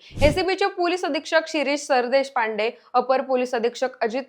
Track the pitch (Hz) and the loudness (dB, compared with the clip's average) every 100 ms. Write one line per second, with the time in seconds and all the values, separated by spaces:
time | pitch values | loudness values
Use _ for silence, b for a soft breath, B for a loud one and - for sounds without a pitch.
0 | B B 285 330 370 381 392 392 349 359 | B B 2 4 0 0 0 0 -2 0
1 | 359 302 311 330 320 320 269 294 294 262 | -2 -4 0 0 0 -2 0 -2 0 0
2 | 240 269 269 262 226 220 220 220 B 247 | 2 0 0 -2 -2 -2 -4 -4 B 0
3 | 247 262 262 254 247 247 220 220 254 254 | 2 0 2 0 0 -2 -2 -2 -6 -2
4 | 233 240 | -4 -4